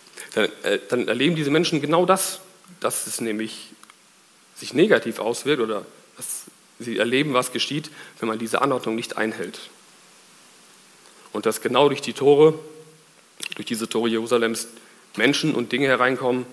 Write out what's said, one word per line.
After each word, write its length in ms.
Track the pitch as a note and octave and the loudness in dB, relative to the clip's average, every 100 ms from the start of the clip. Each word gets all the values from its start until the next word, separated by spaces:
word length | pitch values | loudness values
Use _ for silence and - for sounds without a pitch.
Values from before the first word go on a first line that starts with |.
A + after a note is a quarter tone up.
| - - - | -20 -18 -6
dann, 140 | A2 G2+ - | -2 -2 -2
äh, 160 | - G2+ - | -2 -2 0
dann 200 | B2 - | -2 0
erleben 280 | A#2+ D3 D#3+ | 0 0 0
diese 140 | C#3+ | 2
Menschen 300 | D#3+ F3 D#3 | 2 2 0
genau 240 | D3 E3 | 2 2
das, 360 | F3+ F#3 - - - - - F3+ | 4 2 0 -6 -14 -20 -20 -8
dass 260 | A2+ - - | -4 -4 -6
es 140 | - | -4
nämlich 500 | A#2 G#2+ A2 - - - - _ _ _ _ _ _ - | -4 -4 -6 -10 -18 -20 -20 _ _ _ _ _ _ -16
sich 180 | G2+ | -4
negativ 440 | C3+ G#3 A#2 A#2 G#2 | 2 4 4 2 -2
auswirkt 440 | G#2 A#2+ C3+ D3 | -2 -2 0 0
oder 240 | A2 G#2 - - - - | 0 -4 -8 -18 -20 -12
dass 280 | - - - - _ - | -8 -8 -10 -20 _ -14
sie 200 | A#2+ G#2+ | -6 -2
erleben, 340 | A#2 C3 D3+ | 2 2 2
was 200 | B2 B2+ | 0 0
geschieht, 380 | A#2+ - C#3+ - - - - | -2 -4 -4 -8 -14 -20 -6
wenn 100 | A2+ | -4
man 100 | A2 | -4
diese 220 | A2+ - | -2 0
Anordnung 360 | C#3+ B2+ A2+ A2+ | 0 0 -2 -4
nicht 200 | - - | -6 -4
einhält. 540 | A2 - F2+ - - - - - - - - - - - - - - - - - - | -4 -4 -10 -12 -18 -20 -20 -20 -20 -20 -20 -20 -20 -20 -20 -20 -20 -20 -20 -20 -12
Und 140 | G#2 A2 | -4 -2
dass 140 | G#2+ | -2
genau 280 | A#2 B2+ C#3+ | 0 4 4
durch 140 | C3+ | 2
die 100 | - | -4
Tore, 460 | A2 C3+ C#3+ D#3 D#3 - - - - _ _ _ - - | 2 6 8 8 6 -6 -20 -20 -20 _ _ _ -14 -12
durch 120 | - G#2+ | -10 -6
diese 220 | A2+ A2+ | -6 -4
Tore 200 | A2 A#2 | -2 0
Jerusalems 600 | A2+ A#2 A#2+ A2+ A2+ - - - - - - | -2 0 0 2 -2 -8 -14 -20 -20 -12 0
Menschen 380 | B2 C#3+ D#3+ | 2 2 0
und 180 | A#2+ A#2 | 0 -2
Dinge 140 | B2 C3+ | 0 2
hereinkommen, 600 | B2+ B2+ B2+ B2+ B2+ A#2+ | 4 2 2 0 -2 -4